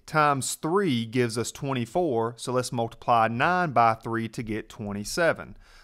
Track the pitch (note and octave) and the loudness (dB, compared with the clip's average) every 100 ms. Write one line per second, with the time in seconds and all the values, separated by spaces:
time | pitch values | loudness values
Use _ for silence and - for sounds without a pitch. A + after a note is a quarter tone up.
0 | - D#3 D3 C#3 A#2+ - D#3 F#3 G3 A#2+ | -4 2 4 2 -2 -6 -2 0 2 0
1 | A2+ B2 A#2+ A2+ A2 - C#3 C3 A#2 F3+ | 0 0 0 0 -6 -6 -4 -4 -2 -2
2 | F3 A2+ A2+ A#2+ - B2+ B2 B2 A#2 - | 0 0 -2 -4 -4 -2 -2 -2 -4 -4
3 | - A#2 A2+ A#2 D3+ F3+ F3 A#2+ A#2 A2 | 2 4 4 2 0 2 0 4 4 4
4 | A#2 A2+ A2+ - A2+ G#2+ - - G#2 G2+ | -2 -4 -4 -8 -6 -6 -8 -10 -8 -8
5 | G#2 - E3 A#2+ - - - - | -6 0 0 0 -6 -16 -20 -20